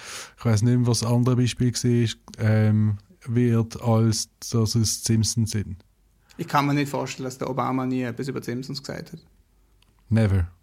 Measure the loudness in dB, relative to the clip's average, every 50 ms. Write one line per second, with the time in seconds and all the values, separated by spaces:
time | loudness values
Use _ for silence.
0 | -16 -16 -14 -14 -16 -16 -10 -4 0 2 2 4 4 4 4 4 4 2 2 0
1 | 0 0 2 2 2 2 2 2 2 0 0 0 0 0 0 0 0 2 2 2
2 | 2 0 -2 -6 _ -18 -8 -2 0 2 4 4 4 4 4 4 4 2 0 -2
3 | -6 -16 -20 _ -8 -2 0 2 2 2 2 2 0 -2 -4 -4 0 2 2 4
4 | 4 2 2 0 -4 -8 _ -16 -10 -4 -2 0 0 0 2 0 0 0 -2 -2
5 | -2 0 2 2 2 0 0 -2 -2 -2 -2 -6 -6 -8 -10 -16 -18 _ _ _
6 | _ _ _ _ _ _ -14 -12 -6 -2 0 0 2 2 0 0 -2 -2 -4 -6
7 | -6 -6 -8 -8 -8 -8 -8 -6 -6 -6 -4 -4 -2 -2 -2 -2 -2 -2 -4 -4
8 | -4 -4 -6 -8 -8 -8 -8 -8 -8 -8 -8 -8 -8 -10 -12 -12 -10 -10 -12 -12
9 | -12 -14 -16 -20 -20 _ _ _ _ _ _ _ _ _ _ _ _ _ _ _
10 | _ 0 2 2 4 4 2 2 0 -2 -6 _